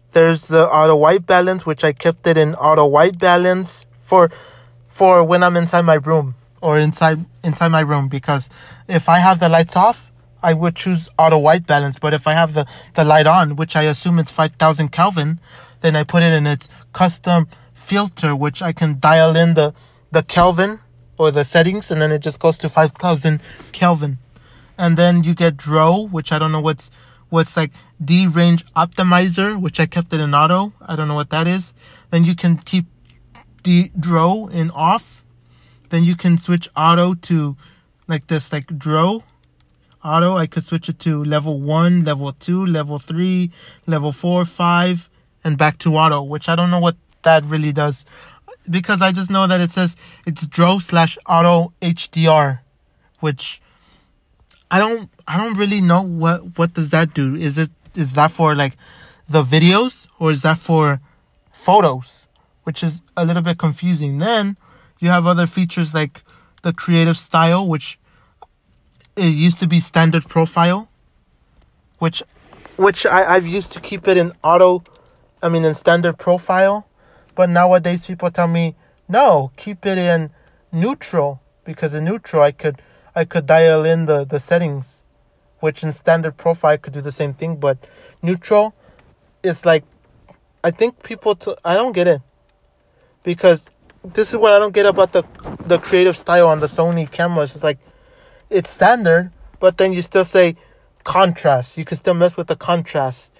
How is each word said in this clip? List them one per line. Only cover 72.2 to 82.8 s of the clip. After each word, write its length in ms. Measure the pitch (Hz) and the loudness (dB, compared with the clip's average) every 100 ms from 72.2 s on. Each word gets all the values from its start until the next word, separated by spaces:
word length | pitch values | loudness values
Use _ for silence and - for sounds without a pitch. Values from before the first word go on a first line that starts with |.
| - _ _ - - - | -12 _ _ -20 -16 0
which 280 | 190 196 | 0 2
I, 300 | 196 180 185 | 0 2 4
I've 120 | 185 170 | 2 0
used 260 | 196 180 | -6 -8
to 80 | 170 | -16
keep 280 | - 196 - | -14 -6 0
it 80 | 185 | 0
in 160 | 170 - | 0 -2
auto, 420 | 156 175 185 180 - _ _ _ _ _ | 0 4 4 2 -6 _ _ _ _ _
I 80 | 170 | -4
mean, 140 | 165 160 | 0 -2
in 80 | |
standard 420 | 151 - 170 175 - | 0 0 2 0 -4
profile. 720 | - 180 - 185 196 208 - _ _ _ _ | -2 -2 -2 0 0 0 -8 _ _ _ _
But 140 | - 180 | -2 2
nowadays 560 | 175 180 180 175 175 | 4 4 2 0 -6
people 260 | - 180 180 | -8 -8 -6
tell 180 | 175 170 | -2 -2
me, 260 | 170 165 - _ _ - | -2 -4 -8 _ _ -4
"No, 440 | 208 277 160 135 - | 2 4 2 -2 -10
keep 300 | 208 202 202 | -16 -8 -6
it 100 | 185 | -2
in 340 | 175 170 156 - _ _ _ | 0 -2 -4 -14 _ _ _
neutral," 680 | 165 202 302 - 170 143 135 _ _ | -4 -4 -6 -6 -4 -4 -6 _ _
because 300 | - 156 160 | -18 -8 -8
in 100 | 151 | -6
neutral 380 | 160 214 - 165 | -6 -6 -4 0
I 100 | 147 | 0
could, 300 | 143 156 135 | 0 -8 -8